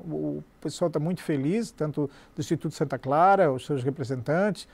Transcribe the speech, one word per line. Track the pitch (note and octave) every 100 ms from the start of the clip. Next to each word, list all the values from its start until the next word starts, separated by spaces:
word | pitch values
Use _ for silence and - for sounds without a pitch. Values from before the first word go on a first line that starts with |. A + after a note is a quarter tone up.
o, | - D#3 D3+ D3
o | D3+ _
pessoal | D#3 - F3
tá | D#3
muito | D#3 F#3
feliz, | - D3 C3+ G#3 A#3
tanto | - D3+ D3 C#3+ - - -
do |
Instituto | D3 E3 E3
Santa | - D3 B2+
Clara, | C3+ C#3+ F3+ G3 E3+
os | C3 -
seus | C#3+
representantes, | B2 C3 A#2+ C3 A#2+ D#3 G#3 F#3+ -